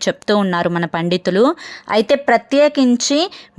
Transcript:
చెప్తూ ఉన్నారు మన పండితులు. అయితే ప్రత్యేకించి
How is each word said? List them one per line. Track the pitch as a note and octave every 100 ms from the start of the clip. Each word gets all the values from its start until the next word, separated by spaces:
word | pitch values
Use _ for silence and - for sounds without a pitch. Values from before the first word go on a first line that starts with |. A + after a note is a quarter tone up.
| -
చెప్తూ | - - G#3
ఉన్నారు | G3 F3 F3
మన | E3+ E3+
పండితులు. | - E3+ F3+ F3+ F3+ C4 F4 - - -
అయితే | A3 G#3+ C#4
ప్రత్యేకించి | C#4 A3+ - C#4 D4 D4 B3+ A#3+ - C#4+ F#4+ - -